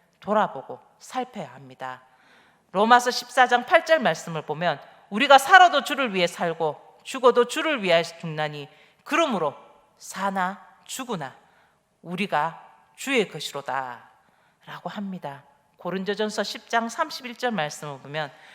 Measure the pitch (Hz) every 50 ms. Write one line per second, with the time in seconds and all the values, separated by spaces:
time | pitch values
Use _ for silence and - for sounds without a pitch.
0 | _ _ _ _ - 185 214 214 196 - - 135 - - 127 - - _ _ _
1 | - - - 262 247 247 - 208 160 123 123 - 139 127 127 - 131 127 127 123
2 | _ _ _ _ _ _ _ _ _ _ _ _ _ _ - 185 214 220 247 240
3 | 247 254 240 - - - - 269 254 - 240 240 240 - 359 330 330 - 320 311
4 | 233 175 160 - - 180 165 156 - - 151 151 180 170 143 139 - - - -
5 | _ _ 196 214 269 269 277 269 277 - 392 370 359 339 285 285 - - 254 247
6 | 269 233 190 185 175 170 - - 185 170 165 - 170 151 143 - - - - _
7 | _ - - 262 262 247 233 247 240 240 - 302 311 320 294 240 190 180 165 170
8 | 165 165 - - - 165 151 156 156 151 147 147 139 - - _ _ _ _ _
9 | _ - 285 320 339 294 233 175 160 143 - - - - _ _ _ _ _ _
10 | - - - 190 190 202 190 196 180 185 202 - - - _ _ _ - - -
11 | 262 240 214 165 143 127 - - _ _ _ _ _ _ _ _ _ _ _ _
12 | - 165 175 175 208 185 170 147 151 165 160 - - - - _ _ _ _ -
13 | - 262 277 240 185 - - 151 - - - 143 - - 127 135 131 123 120 113
14 | - _ _ _ _ _ _ _ _ _ _ _ _ - - - - 175 - 214
15 | 202 196 185 170 - 143 139 135 - _ _ _ _ _ _ _ - 180 175 196
16 | 190 202 202 196 214 214 208 - 202 - - 247 - - - 233 226 233 - -
17 | 320 302 - - 262 240 233 - - 247 226 180 151 147 - - 156 147 139 131
18 | - 139 143 156 151 135 - - - -